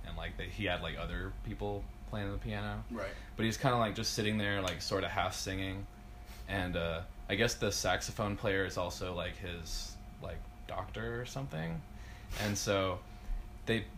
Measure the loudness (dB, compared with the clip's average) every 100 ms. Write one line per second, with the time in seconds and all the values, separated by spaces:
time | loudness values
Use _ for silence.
0 | -6 -4 -4 -4 -4 0 2 2 0 -2
1 | -2 -2 -2 -4 -6 -2 -2 -2 -4 -8
2 | -6 -2 -2 -2 -2 -2 -2 -4 -4 -4
3 | -4 -6 -8 2 2 6 6 6 4 4
4 | 0 2 4 4 4 4 2 0 2 2
5 | 2 4 2 2 -2 0 0 -2 -6 -10
6 | -14 -12 -12 -10 -2 0 2 2 2 0
7 | -4 -8 0 4 4 4 2 2 4 4
8 | 2 0 0 2 2 4 2 2 -2 0
9 | -2 -2 -2 -4 -6 -6 -4 -4 -4 -8
10 | -10 -8 -6 -6 -8 -10 -6 -4 -2 -2
11 | -2 -2 -4 -4 -4 -2 -2 -2 -6 -10
12 | -10 -10 -6 0 2 2 4 4 4 0
13 | -6 -10 -2 -2 -2 -8 2 2 2